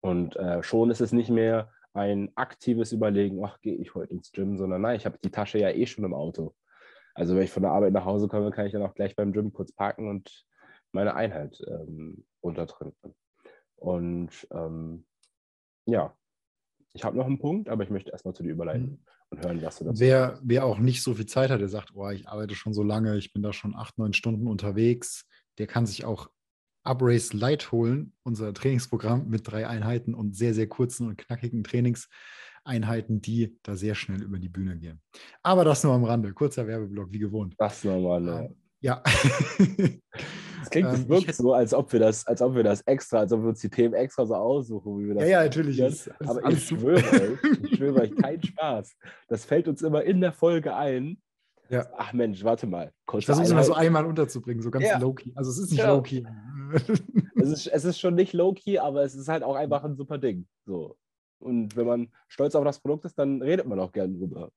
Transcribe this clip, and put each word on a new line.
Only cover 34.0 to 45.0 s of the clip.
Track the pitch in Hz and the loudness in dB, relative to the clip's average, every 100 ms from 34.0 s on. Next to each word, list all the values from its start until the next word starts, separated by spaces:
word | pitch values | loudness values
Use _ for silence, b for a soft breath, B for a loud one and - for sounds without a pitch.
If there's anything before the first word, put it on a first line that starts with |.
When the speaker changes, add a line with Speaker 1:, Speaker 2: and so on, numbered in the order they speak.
| - 98 | -6 -8
Speaker 2:
über | 101 95 | -6 -8
die | 90 | -8
Bühne | 87 95 85 | -6 -6 -6
gehen. | 82 80 _ B B B | -12 -16 _ B B B
Aber | 170 185 156 | 2 6 6
das | 143 | 6
nur | 151 | 4
am | 127 | 4
Rande. | 117 120 104 | 4 2 -2
Kurzer | 95 143 135 110 | 0 -2 0 -4
Werbeblock, | 113 104 101 92 | -4 -6 -8 -8
wie | 104 | -6
gewohnt. | 104 107 95 - | -4 -4 -6 -2
Speaker 1:
Das | 107 - | -2 -2
nur | 101 92 | -2 0
am | 90 | 2
Rande. | 87 87 85 - | 0 0 -4 -8
Speaker 2:
Ähm, | - _ _ | -12 _ _
ja. | 131 127 - | -2 0 2
<laughs> | - 135 135 - - 190 190 190 - _ B B B B B | 4 4 2 -2 4 2 4 0 0 _ B B B B B
Speaker 1:
Es | - | -2
klingt, | 160 185 | 0 2
es | 131 | 0
Speaker 2:
Ähm, | |
ich | 123 | 4
Speaker 1:
wirkt | 170 180 | 4 4
Speaker 2:
hätte | 151 | 2
Speaker 1:
so, | 123 | 4
als | 127 113 | 4 4
ob | 131 127 | 2 2
wir | 117 | 4
das, | 110 107 - | 4 4 -2
als | 120 | 2
ob | 123 | 2
wir | 127 | 4
das | 107 101 | 4 2
extra, | - 139 - 117 | 2 0 2 2
als | 101 | 2
ob | 113 | 2
wir | 113 | 2
uns | 113 | -2
die | 104 | -4
Themen | - 120 | 2 2
extra | 110 131 - 113 | 4 -2 0 0
so | 104 | 2
aussuchen, | 113 139 120 110 104 | 2 0 -2 -6 -6
wie | 101 | -6